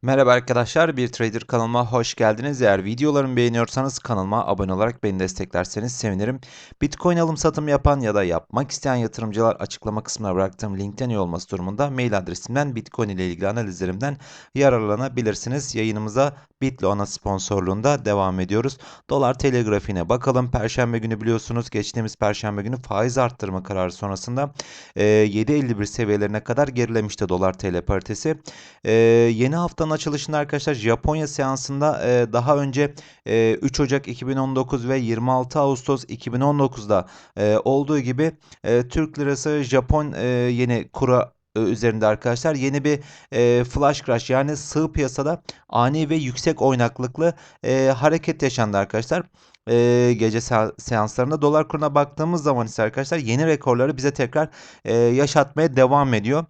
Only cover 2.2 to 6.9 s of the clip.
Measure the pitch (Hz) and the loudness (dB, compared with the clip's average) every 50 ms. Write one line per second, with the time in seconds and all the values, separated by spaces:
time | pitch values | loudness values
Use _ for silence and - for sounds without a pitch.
2.2 | 120 110 107 107 123 143 147 127 123 107 98 95 95 101 117 120 139 151 147 143 | 2 2 2 2 -2 -4 -2 2 4 4 4 4 2 -2 -4 0 0 2 2 2
3.2 | 139 131 127 120 120 120 117 117 117 - - - 131 135 127 - - - 120 101 | 2 2 2 2 2 2 2 2 0 0 0 -2 -2 -2 -4 -8 -6 -4 -2 -2
4.2 | 95 95 104 117 110 - 101 92 101 95 92 92 107 117 120 - - 107 98 92 | -2 0 0 -2 0 0 0 -2 0 -2 0 0 0 -2 -2 -2 -4 -4 -2 0
5.2 | 92 92 95 - 98 92 - 87 90 90 - 107 104 123 123 - - 113 98 92 | -2 -4 -4 -6 -10 -4 -2 -4 -4 -2 -4 -6 -6 -6 -6 -4 -4 -4 -2 -2
6.2 | 101 110 131 135 - - - - - - - _ - 147 | -2 -2 -4 -6 -10 -16 -20 -20 -20 -20 -10 _ -4 -4